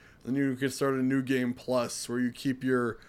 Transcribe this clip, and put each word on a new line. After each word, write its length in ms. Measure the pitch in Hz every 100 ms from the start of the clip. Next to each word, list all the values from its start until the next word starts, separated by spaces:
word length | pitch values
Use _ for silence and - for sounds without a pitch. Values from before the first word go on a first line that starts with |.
| - -
Then 100 | - 135
you 180 | 139 127
can 140 | 135
start 240 | - 139
a 80 | 135
new 200 | 127 135
game 320 | 127 131 123
plus, 540 | 123 - 127 120 - -
where 120 | 123
you 100 | 123
keep 320 | 117 139 127
your 360 | 131 127 120 107